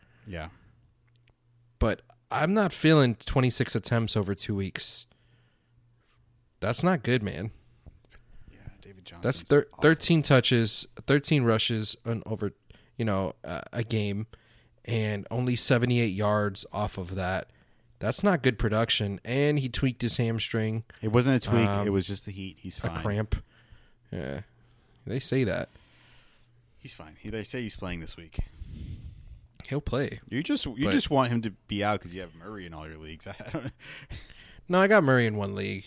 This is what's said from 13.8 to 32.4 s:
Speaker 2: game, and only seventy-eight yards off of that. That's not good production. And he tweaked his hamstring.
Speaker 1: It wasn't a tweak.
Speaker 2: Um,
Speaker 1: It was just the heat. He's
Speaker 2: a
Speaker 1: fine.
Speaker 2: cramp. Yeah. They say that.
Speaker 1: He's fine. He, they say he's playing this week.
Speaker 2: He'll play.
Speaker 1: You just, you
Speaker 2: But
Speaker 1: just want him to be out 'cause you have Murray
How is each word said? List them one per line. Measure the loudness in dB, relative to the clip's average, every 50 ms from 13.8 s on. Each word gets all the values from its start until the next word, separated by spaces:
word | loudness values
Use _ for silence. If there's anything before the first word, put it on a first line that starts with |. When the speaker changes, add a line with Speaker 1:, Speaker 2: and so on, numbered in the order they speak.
| -4
Speaker 2:
game, | -2 0 0 0 0 -2 -4 -6 -8 -12 -20 _ _ _ _ _ _ _ _ -8
and | -4 -2 -2 0 0 -2 -4 -6 -4
only | -2 -2 0 0 0
seventy-eight | 2 2 4 4 4 4 4 2 2 2 2 0
yards | 0 2 2 2 2 2 0 -2 -6 -10 -8
off | -6 -4 -4 -4 -4
of | -8 -8 -8 -6
that. | -4 -2 -2 -2 -4 -6 -8 -16 _ _ _ _ _ _ _ _ -6
That's | -4 -4 -2 0 2
not | 2 2 2 2
good | 0 0 2
production. | 0 2 2 2 2 2 0 0 0 -2 -4 -6 -6
And | -4 0 2 2 2 2 0
he | 0 -2
tweaked | -2 0 0 0 0 0
his | -2 -2 0
hamstring. | 0 0 0 0 -2 -2 -2 -2 -2 0 0 -2 -4 -6 -8 -10 -6
Speaker 1:
It | -2 2
wasn't | 4 4 6 6 4
a | 2 4 4
tweak. | 4 4 4 4
Speaker 2:
Um, | 2 2 0
Speaker 1:
It | 2
was | 2 0 0
just | 0 -4 -8 -8
the | -10 -10
heat. | -10 -10 -12 -12 -12
He's | -12 -12 -8 -6
Speaker 2:
a | -6 -6
Speaker 1:
fine. | -4 -4
Speaker 2:
cramp. | -4 -2 -2 -2 -2 -2 -4 -6 -6 _ _ _ _ _ -20 -20 _ _ _ _ _ -10
Yeah. | -8 -6 -6 -6 -6 -8 -10 _ _ _ _ _ _ _ _ _ _ _ -10
They | -8 -6 -6
say | -4 -2 0 0 0
that. | 0 0 -2 -4 -8 -12 -20 _ _ _ _ _ -20 -20 -20 -20 _ _ _ _ _ _ _ _ _ _ _
Speaker 1:
He's | -16 -16 -16
fine. | -16 -16 -18 -18
He, | -16 -12 -10
they | -8 -8 -8
say | -8 -8 -8
he's | -8 -8 -8
playing | -8 -8 -6 -6 -6
this | -8 -10 -12
week. | -12 -14 -12 -8 -8 -8 -8 -10 -16 -16 -14 -14 -12 -12 -12 -12 -14 -14 -16 -18 -18 -20 -20 -20 -20 -20 -20 _ -18 -12
Speaker 2:
He'll | -8 -8 -6
play. | -6 -4 -2 -2 -2 -4 -6 -10 -10 -8
Speaker 1:
You | -6 -4 -2
just, | -2 -2 -4 -4
you | -4 -4 -2 0
Speaker 2:
But | 2
Speaker 1:
just | 2 0 0 2
want | 2 2 2 2
him | 0 0 -2
to | -4 -8 -10 _ -6
be | -4 -2
out | 0 0 0 -2
'cause | -4 -8 -12
you | -12
have | -12 -12 -14
Murray | -18